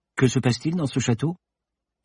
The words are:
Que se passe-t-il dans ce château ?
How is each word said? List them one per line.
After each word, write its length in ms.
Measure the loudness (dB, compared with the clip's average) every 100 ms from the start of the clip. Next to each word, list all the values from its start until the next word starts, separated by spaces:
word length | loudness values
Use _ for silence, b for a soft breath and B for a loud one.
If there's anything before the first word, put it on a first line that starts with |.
| _ 0
Que 120 | 2
se 120 | 2
passe-t-il 360 | 0 0 -2 -2
dans 100 | -2
ce 140 | -2
château ? 380 | 0 0 -2 -6 _ _ _ _ _ _